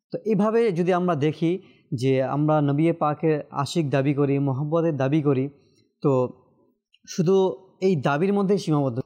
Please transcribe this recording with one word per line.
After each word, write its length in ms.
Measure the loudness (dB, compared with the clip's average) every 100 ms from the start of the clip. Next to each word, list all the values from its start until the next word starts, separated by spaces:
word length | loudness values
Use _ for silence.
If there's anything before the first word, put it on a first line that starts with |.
| _
তো 60 | -8
এইভাবে 480 | -2 0 2 2 0
যদি 200 | 0 0
আমরা 220 | 0 0
দেখি 480 | 0 -2 0 -2 -2 -8 _ _
যে 280 | -4 0 0
আমরা 380 | 0 0 0 2
নবী 320 | 2 2 0
পাকের 480 | 0 -2 0 -2 -2 -4
আশিক 400 | -6 -4 -4 -2
দাবি 240 | 0 0
করি, 240 | 0 0 0
মোহাব্বতের 580 | 0 -2 -2 0 0 0
দাবি 260 | 0 0
করি, 260 | 2 0 -2 -8 _ _ _ _
তো 260 | 0 0 0 -6 _ _ _ _ _ _ -8
শুধু 480 | -2 2 2 2 -2 -14 _
এই 160 | 0 0
দাবির 360 | 0 0 0
মধ্যেই 260 | 0 2 0
সীমাবদ্ধ। 420 | 0 0 0 -4